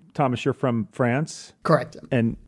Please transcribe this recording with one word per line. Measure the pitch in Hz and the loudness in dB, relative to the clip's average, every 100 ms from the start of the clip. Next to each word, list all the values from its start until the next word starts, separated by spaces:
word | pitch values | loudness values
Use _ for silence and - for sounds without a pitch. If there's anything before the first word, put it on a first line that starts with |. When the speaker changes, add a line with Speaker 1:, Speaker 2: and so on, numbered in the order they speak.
| - | -8
Speaker 1:
Thomas, | - 135 120 | -2 0 0
you're | 139 | -2
from | 123 135 117 101 | -2 0 -2 -2
France? | - 123 127 160 - - _ | -2 0 0 -2 -8 -20 _
Speaker 2:
Correct. | - 147 123 - - | 2 2 0 -12 -2
Speaker 1:
And | 127 113 - | 0 0 -2